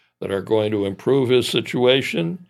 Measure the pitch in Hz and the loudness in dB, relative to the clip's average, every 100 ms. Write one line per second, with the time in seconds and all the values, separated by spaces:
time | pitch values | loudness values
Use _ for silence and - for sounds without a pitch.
0 | _ _ 95 98 - 110 107 107 98 95 | _ _ -6 -6 0 0 0 -2 -4 -4
1 | - 139 120 123 107 135 113 127 123 135 | 0 0 2 2 2 -2 -2 2 4 4
2 | 127 - 170 180 - | 0 -4 -4 -6 -14